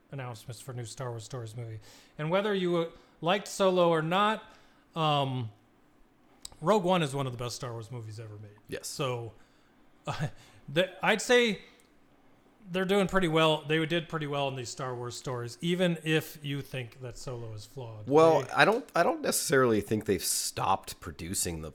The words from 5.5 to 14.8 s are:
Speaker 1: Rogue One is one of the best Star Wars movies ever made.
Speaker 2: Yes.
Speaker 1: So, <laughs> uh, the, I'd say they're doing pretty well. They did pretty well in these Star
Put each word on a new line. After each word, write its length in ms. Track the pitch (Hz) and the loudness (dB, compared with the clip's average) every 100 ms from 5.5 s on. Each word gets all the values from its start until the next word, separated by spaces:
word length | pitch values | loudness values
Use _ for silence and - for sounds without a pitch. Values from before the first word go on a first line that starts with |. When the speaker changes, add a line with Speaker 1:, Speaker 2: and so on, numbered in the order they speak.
| - _ _ _ _ _ _ _ _ - - | -10 _ _ _ _ _ _ _ _ -20 -6
Speaker 1:
Rogue 240 | 156 214 | 2 4
One 180 | 175 185 | 4 2
is 120 | 147 | 2
one 120 | 139 131 | -2 -4
of 60 | |
the 60 | 123 | -6
best 180 | 127 - | -8 -8
Star 160 | 127 | -10
Wars 180 | 117 107 | -10 -10
movies 280 | 123 110 107 | -12 -12 -14
ever 180 | 110 104 | -14 -16
made. 160 | 107 104 - | -18 -20 -14
Speaker 2:
Yes. 180 | - - | -10 -10
Speaker 1:
So, 440 | - 139 123 117 - _ _ _ | -6 -4 -4 -8 -16 _ _ _
<laughs> 360 | _ _ _ - | _ _ _ -10
uh, 220 | - 151 - - - - | -6 -6 -8 -20 -20 -4
the, 160 | 139 185 - | 0 0 0
I'd 160 | 170 214 | 0 2
say 400 | - 247 233 196 - - _ _ _ _ _ _ _ _ 202 | 4 4 4 0 -8 -20 _ _ _ _ _ _ _ _ -6
they're 160 | 175 185 | -2 2
doing 200 | 202 185 | 2 4
pretty 220 | 190 175 | 2 4
well. 360 | 160 160 151 147 | 6 4 4 0
They 160 | 160 | 0
did 240 | 156 170 156 | 2 -2 -2
pretty 180 | 160 147 | -6 -4
well 220 | 143 139 | -2 -2
in 80 | 131 | -4
these 140 | 117 | -8
Star 240 | - | -8